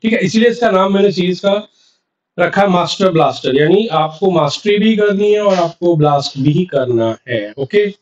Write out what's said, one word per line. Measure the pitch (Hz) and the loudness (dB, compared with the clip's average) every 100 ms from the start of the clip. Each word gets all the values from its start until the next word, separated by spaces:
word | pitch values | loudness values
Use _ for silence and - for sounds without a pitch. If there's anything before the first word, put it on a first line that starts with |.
ठीक | 220 | 0
है? | 220 | 0
इसीलिए | 190 220 240 | 0 2 2
इसका | 226 226 | 2 0
नाम | 185 196 | 2 2
मैंने | 196 196 | 2 2
series | 185 180 180 | 0 -2 -2
का | 196 202 214 _ _ _ _ _ _ - | -2 -2 -6 _ _ _ _ _ _ -4
रखा | 165 190 | -2 2
है | 202 | 2
master | 180 175 - 190 | 2 -2 0 0
blaster, | 160 139 123 - 135 | 2 0 -2 -2 0
यानी | 156 196 226 | 2 2 2
आपको | 160 156 - 196 | -2 -4 -2 0
mastery | 170 147 - 208 208 | 0 -2 -4 -2 0
भी | 220 214 | 2 2
करनी | 208 196 208 | 0 0 0
है | 208 | 2
और | 202 185 | 2 0
आपको | 170 - 175 165 | -2 -2 -2 2
blast | 147 143 139 135 | 2 0 -4 -4
भी | 143 151 180 | -2 0 -2
करना | 139 123 117 113 113 - | -4 -2 -2 -2 -6 -6
है, | 117 104 120 | -8 -8 -10
ओके? | 135 202 202 196 | -2 0 -2 -6